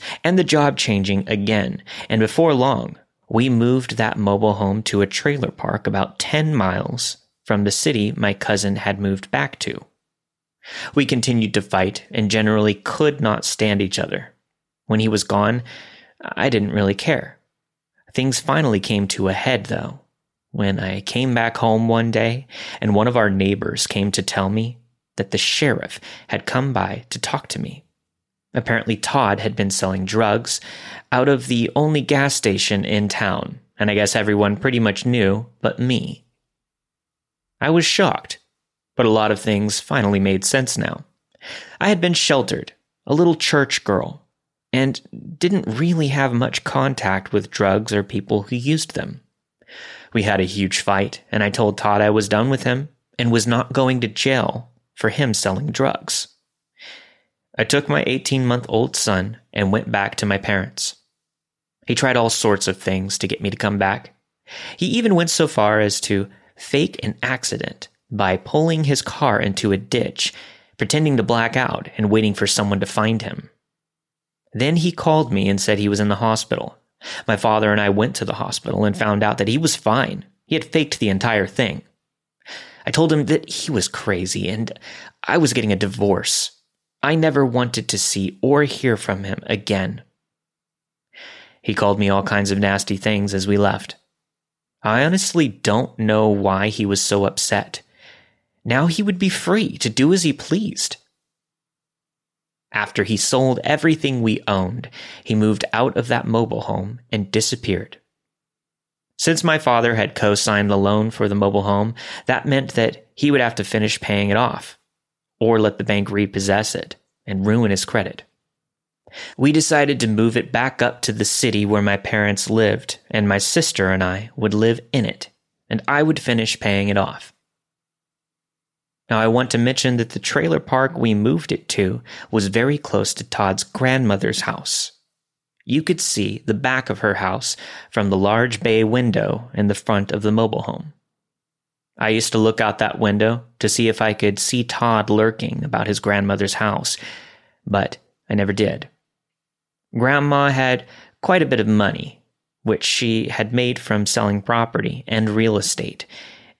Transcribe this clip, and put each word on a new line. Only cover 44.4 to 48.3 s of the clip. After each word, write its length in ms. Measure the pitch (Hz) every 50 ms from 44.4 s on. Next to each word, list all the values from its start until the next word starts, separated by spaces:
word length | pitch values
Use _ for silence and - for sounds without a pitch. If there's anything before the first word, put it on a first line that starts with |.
| _ _ _ _ _ _
and 280 | - 127 135 135 - - - - - - - - 165
didn't 300 | - - 175 196 190 -
really 420 | - 107 120 160 170 175 160 151 139
have 240 | 135 143 135 131
much 300 | 120 117 123 - - -
contact 720 | - - - 135 135 139 131 - - 98 95 95 95 -
with 180 | - 104 92 -
drugs 420 | - - 107 98 95 107 110 -
or 120 | 107 101 101
people 380 | - - 117 - -